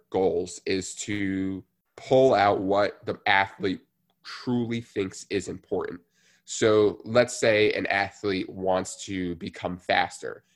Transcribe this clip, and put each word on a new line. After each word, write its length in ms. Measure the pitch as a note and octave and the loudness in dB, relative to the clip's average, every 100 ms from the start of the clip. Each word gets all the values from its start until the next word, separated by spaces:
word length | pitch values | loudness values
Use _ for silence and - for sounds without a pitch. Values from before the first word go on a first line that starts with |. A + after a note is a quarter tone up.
| _ | _
goals 520 | F#2+ F#2 F2+ F#2 - - | 0 2 0 -4 -6 -4
is 300 | G2 F#2 - | -4 -4 -10
to 680 | - G#2 G2 F#2+ F#2+ F#2+ - _ _ - | -6 -4 -2 -2 -4 -6 -12 _ _ -12
pull 360 | - C3 C3 | 2 6 6
out 280 | G#2 G2+ G2+ | 6 4 4
what 440 | F#2+ G2 G2+ - - | 2 2 0 -2 -10
the 140 | F#2+ - | -6 2
athlete 540 | G2 F#2+ - G2 F2 _ _ _ _ | 2 2 -2 -4 -4 _ _ _ _
truly 560 | - - - A#2+ A#2 A#2 | -18 -12 -2 -2 -2 -4
thinks 460 | A2 G#2+ G2 - - | -6 -4 -4 -6 -6
is 200 | G2 F#2 | -4 -4
important. 500 | F#2 - F#2 - F2 _ _ _ _ - | -10 -6 -6 -4 -10 _ _ _ _ -12
So 560 | - A2+ G#2+ G#2 - | 0 4 6 4 0
let's 340 | - A2+ A#2+ - | 0 2 2 2
say 360 | A#2+ G#2+ G#2+ | 2 4 4
an 120 | F#2+ F#2+ | 2 0
athlete 600 | G2 G2+ - G#2 F#2+ - | 0 -2 -4 -4 -2 -4
wants 540 | F#2+ F#2 F#2 F2+ - - | -6 0 0 -2 -8 -8
to 300 | F#2+ F2+ E2 | -6 -4 -6
become 420 | G2 - F2+ F2+ | -10 -8 -8 -6
faster 680 | - F#2+ F2+ - A#1 - _ | -2 0 0 -4 -12 -12 _